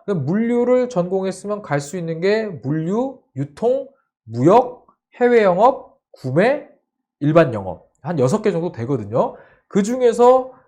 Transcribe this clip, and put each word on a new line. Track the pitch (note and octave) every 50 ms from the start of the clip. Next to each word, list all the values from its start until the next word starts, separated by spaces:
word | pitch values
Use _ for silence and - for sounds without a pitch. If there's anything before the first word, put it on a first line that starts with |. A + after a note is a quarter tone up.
| _
그럼 | G3 G3+ D#3+ B2+
물류를 | C#3 F#3+ A3 A#3 A#3 A#3+ A#3+ A#3+ B3 B3+ B3+ B3 B3
전공했으면 | - F3+ F3 F3+ F#3+ F#3+ F#3+ F#3+ F3+ - - G3+ G#3 G3+
갈 | G#3 - C#3+ C#3+
수 | C#3+ - -
있는 | F#3 E3 E3 E3 E3
게 | F3 G3 G#3+ A3 A3
물류, | G#3 E3+ A#2 - C3+ D3+ D#3+ D#3+ F3 G3+ A#3 C4 C4+ B3+ - _ _ _
유통, | B2+ C#3+ D3 D3 - A3 A#3+ C4 C#4 C4+ - _ _ _ _ _ _ _
무역, | A2 A2+ A#2+ B2+ E3 G#3 B3 E3+ - - - _ _ _ _ _ _ _ -
해외 | B3 B3 A#3+ A3+
영업, | G#3 F#3 F3 F#3 A3+ C4 C4 - - - _ _ _ _
구매, | _ _ - B2+ B2+ E3 G3+ B3+ D4 D4 - - _ _ _ _ _ _ _ _ _ _
일반 | C#3+ D3 D#3 E3 D#3+ C3 A2
영업, | G2+ F#2+ F#2 E2 - _ _ _ _
한 | - D3 F3+ C#3
여섯 | B2 C3 F#3+ G#3+
개 | A3 G#3
정도 | E3+ E3 E3+ F3
되거든요. | E3 A#2 A#2 B2 C#3+ A#2 G#2 G2+ A2 D3 A3+ C4+ - - - _ _ _ _ _
그 | - G3+
중에서 | G3 A3 B3 B3+ B3 A#3 G#3+ G#3 A#3+ B3 B3+ C4 B3+ C4 - _ _